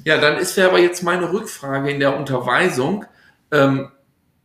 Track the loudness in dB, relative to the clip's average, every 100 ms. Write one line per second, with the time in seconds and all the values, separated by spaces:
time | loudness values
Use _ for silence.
0 | -2 0 2 0 -2 2 4 4 4 2
1 | -2 -2 -2 -4 -6 -12 -6 -4 -2 0
2 | 0 -2 -4 -4 0 0 0 0 -2 -2
3 | -6 _ _ _ _ 2 4 2 -4 _
4 | _ _ _ _